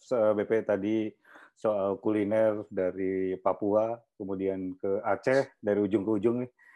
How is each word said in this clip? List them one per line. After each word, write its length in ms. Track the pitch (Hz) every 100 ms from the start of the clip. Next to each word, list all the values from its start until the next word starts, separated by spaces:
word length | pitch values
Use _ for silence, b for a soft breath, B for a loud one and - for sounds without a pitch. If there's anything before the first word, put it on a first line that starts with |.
eh, 280 | - 123 107
B 60 | 104
P 200 | 98 113
tadi 340 | 104 101 101 110 107 - B B B
soal 440 | _ 113 104 98 98
kuliner 680 | 110 104 101 110 110 104 104
dari 640 | 95 92 95 95 95 92 92
Papua, 580 | 95 95 104 107 110 117 _
kemudian 600 | - 98 95 95 95 92
ke 260 | 92 98 98
Aceh, 460 | - 95 135 135 131 _
dari 240 | 104 104
ujung 220 | 101 101
ke 80 | 98
ujung 240 | 107 117 123
nih. 120 | 127 b b